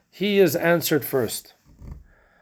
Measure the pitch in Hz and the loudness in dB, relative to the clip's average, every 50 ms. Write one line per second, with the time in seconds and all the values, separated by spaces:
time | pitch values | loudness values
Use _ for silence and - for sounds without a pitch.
0 | _ _ _ - 180 208 202 196 196 160 131 170 160 170 170 170 147 - 165 143 | _ _ _ -6 -4 0 4 4 4 4 2 0 0 2 2 2 0 0 -2 -2
1 | 120 - - 135 117 98 - - - - _ _ _ _ - - - - - - | -2 -2 -2 -2 -2 -2 -4 -8 -14 -16 _ _ _ _ -20 -20 -18 -18 -18 -18
2 | - _ _ _ _ _ _ _ | -20 _ _ _ _ _ _ _